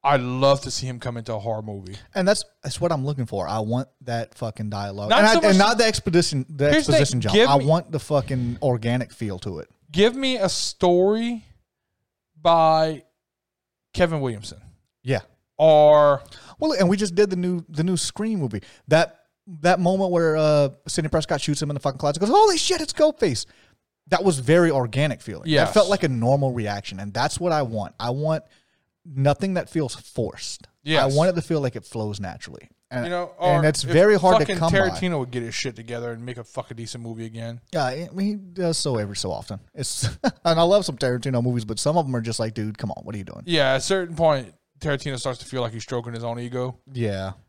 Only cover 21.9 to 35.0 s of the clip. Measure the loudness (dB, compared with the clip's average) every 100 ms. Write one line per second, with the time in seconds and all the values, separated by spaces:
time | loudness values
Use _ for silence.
21.9 | -2 -2 0 2 6 6 4 0 -2 -4
22.9 | 2 2 4 -2 -2 -8 _ _ _ _
23.9 | _ _ 0 2 0 4 6 6 2 -2
24.9 | 0 -2 -2 -10 -10 0 2 4 4 4
25.9 | 2 0 0 2 2 0 -2 -4 -6 -8
26.9 | -12 -8 -4 -4 -2 -2 0 -2 -4 -8
27.9 | _ -6 -4 -2 -4 _ _ _ _ _
28.9 | _ -14 -2 0 0 -2 -4 -4 -4 -4
29.9 | -8 -14 -8 -8 -8 -14 -14 -18 _ -2
30.9 | 0 2 2 2 0 -2 -2 -2 -6 -10
31.9 | -6 -6 -6 -10 -12 -16 -18 -20 _ _
32.9 | -8 -6 -6 -6 -2 2 4 4 2 2
33.9 | 6 8 6 6 4 4 0 2 2 2
34.9 | 0